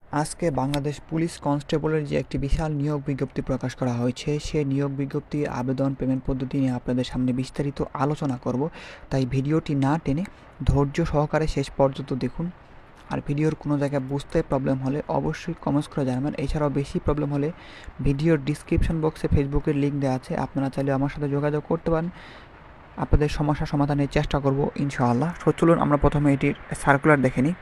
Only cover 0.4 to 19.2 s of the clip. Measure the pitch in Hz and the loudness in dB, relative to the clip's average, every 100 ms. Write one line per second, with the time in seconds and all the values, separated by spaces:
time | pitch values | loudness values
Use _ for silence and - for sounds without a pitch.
0.4 | 170 131 131 143 139 139 - 160 165 - | -2 0 0 0 -2 -6 -6 -2 -2 -2
1.4 | 151 143 143 156 156 156 147 147 135 143 | -2 -2 0 -2 0 -2 0 -2 -2 -4
2.4 | 135 147 160 147 147 147 139 135 135 - | 0 2 2 -2 -2 -2 -4 -4 -2 -4
3.4 | - 131 131 - 127 120 123 123 - 147 | -4 -2 -4 -2 -2 0 -2 -2 -4 -4
4.4 | - 156 139 135 143 139 139 147 - 151 | -2 -2 0 0 -2 -2 -4 -4 -4 -4
5.4 | 143 131 123 131 139 139 131 131 - 131 | -4 -4 -2 0 0 0 0 0 0 -2
6.4 | 131 139 131 123 - 127 123 123 127 127 | -2 0 0 0 -2 -2 -2 0 0 0
7.4 | 131 - 143 139 151 - 143 151 147 123 | -4 -4 -4 -2 -6 -2 -2 0 -2 -2
8.4 | - 123 156 - - - - 135 131 131 | -2 -2 -2 -6 -18 -18 -4 -2 0 0
9.4 | 135 156 160 143 135 160 - 143 190 - | 0 0 0 0 2 2 0 -2 -4 -10
10.4 | - - 135 135 143 143 165 151 147 151 | -20 -2 2 4 2 2 0 2 2 2
11.4 | 156 - 135 - 139 135 135 131 123 - | 0 0 -4 2 2 2 -4 -2 -2 -4
12.4 | 170 - - - - - - 135 127 147 | -6 -6 -20 -20 -20 -20 -6 -6 -2 0
13.4 | 156 156 143 147 139 143 131 143 - 165 | 2 0 -2 0 0 -2 -2 -4 -2 -2
14.4 | 160 139 139 135 131 143 - 147 147 156 | 0 0 0 0 -2 -4 -2 -2 -2 -4
15.4 | - 165 - 139 147 - 131 127 143 - | -8 -4 0 0 0 -2 0 0 -2 -2
16.4 | 143 160 147 139 139 180 - 147 147 143 | -2 0 0 0 -2 -2 0 0 0 0
17.4 | 147 170 - - - - 135 139 160 160 | -2 -4 -16 -18 -18 -2 0 2 4 2
18.4 | 135 147 - 165 - 165 156 - | 2 -4 0 2 2 2 0 0